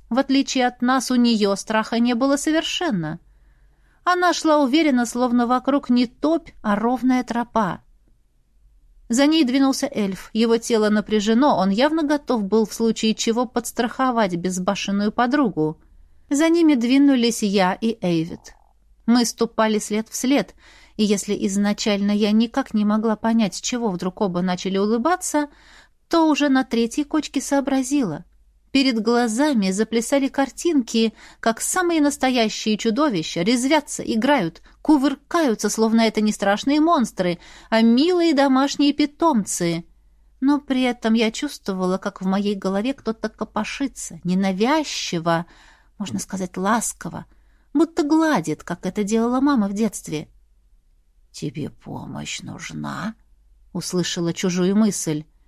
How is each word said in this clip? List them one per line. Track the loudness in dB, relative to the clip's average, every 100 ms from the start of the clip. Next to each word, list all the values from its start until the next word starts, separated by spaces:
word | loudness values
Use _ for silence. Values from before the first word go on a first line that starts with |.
| -4
В | -2
отличие | 2 0 0 0 -2
от | 0
нас, | 0 0 2
у | 2
нее | 4 4 2 -2
страха | -2 -2 0 0
не | 0
было | 2 0 0
совершенно. | 0 -2 -2 -4 -2 -2 -4 -8 _ _ _ _ _ _ _ _
Она | -2 2 2
шла | 2 2 4
уверенно, | 4 4 4 2 0
словно | -2 0 2 2
вокруг | 0 0 0 2
не | 0 0
топь, | -2 0 0 -4 -8
а | -2 0
ровная | 0 0 0 0
тропа. | -2 -4 -2 -2 -2 -4 _ _ _ _ _ _ _ _ _ _ _ _ -2
За | 2 4
ней | 4
двинулся | 2 2 2 0 -4
эльф. | -4 -4 -6 -6
Его | 0 2 2
тело | 2 0 2
напряжено, | 0 0 0 2 4 4 2
он | 2
явно | 2 2 2
готов | 0 -2 -2 -2
был | 0 0
в | 0
случае | 0 -2 0 0
чего | 0 -2 -2
подстраховать | -2 -4 -6 -4 -4 -2 -2 0 0 -2
безбашенную | -4 -4 -4 -4 -2 -2 -2
подругу. | 0 0 2 0 0 -2 -4 _ -20 -20 -18 -4
За | 0 2
ними | 4 4
двинулись | 4 4 4 4 4 2 0
я | 0 2 2
и | 0 -4 -2
Эйвид. | 0 0 -2 -8 -18 -20 _ _ _ _
Мы | 0 2 2
ступали | -2 -2 0 0 0
след | -2 -4 -4
в | -4
след, | 0 0 0 -8 -20 -20 -10 -2
и |
если | 0 0 -2 -4 -2
изначально | 0 0 0 -2 0 0
я | 0 2
никак | 2 2 -2 -4
не | -2 0
могла | 0 0 -2
понять, | 0 0 0 -4
с |
чего | -6 -4 -4
вдруг | -4 -6 -4
оба | -4 -2
начали | -2 -4 -4 -2
улыбаться, | 0 0 0 -2 -2 -4 -4 _ -20 -20 _ _ -2
то | 2 2
уже | 2 2
на | 2
третьей | 0 0 -2 -2
кочке | -2 -2 -2 -6
сообразила. | -2 -2 0 -2 0 0 -2 -4 -12 _ _ _ _
Перед | 0 2 0
глазами | 2 2 2 2 2 2 0
заплясали | 0 -2 -2 0 0 0
картинки, | -2 -4 -2 0 0 0 0 0 -2 -18 -6
как | -4 -2
самые | -4 -2 0 2
настоящие | 0 0 0 0 0 -2 -2 -2
чудовища | 0 0 0 0 -4 -2
резвятся, | 0 0 2 0 -2 -8
играют, | -6 -2 2 2 0 -6 -18 _
кувыркаются, | 2 4 2 -2 -4 0 0 0 -2
словно | 0 2 4
это | 2 2
не | -2
страшные | 0 0 0 0 2
монстры, | 4 2 0 -2 -2 -4 -10 -20 -2
а | 2
милые | 4 4 2 2 2
домашние | 4 4 2 0 2 0
питомцы. | 2 -2 0 0 2 -2 -2 -2 -4 -8 _ _ _ _ -4
Но | -2 0
при | -2 -2
этом | -2 -2 0
я | 2 0
чувствовала, | -2 -8 -8 -8 -4 -2 -2
как | -4 -6
в | -2
моей | -2 -2
голове | -2 -4 -2 -4
кто-то | -6 -6 -6 -8
копошится, | -8 -8 -6 -6 -6 -8 -8 -16 -8
ненавязчиво, | -2 0 0 0 0 0 -2 -6 -6 -4 0 -2 -2 -16 -20 _ _ -12
можно | -8 -8
сказать, | -8 -8 -8 -4
ласково, | -2 0 -2 -8 -12 -14 -16 _ _ _ _
будто | 0 0 0
гладит, | 2 2 4 2 -2 -6
как | -8 -8 -6
это | -4
делала | 0 0 0 0
мама | 2 2 0
в |
детстве. | 0 -2 -4 -8 -8 -8 _ _ _ _ _ _ _ _ _ _
«Тебе | -12 -10 -8 -12
помощь | -12 -16 -14 -12 -12 -12 -12
нужна?» — | -14 -14 -14 -12 -10 -8 -10 -10 _ _ _ _ _
услышала | -10 -6 -4 -4 -4 -4
чужую | -2 -2 0 2 2
мысль. | 2 0 -4 -6 -8 _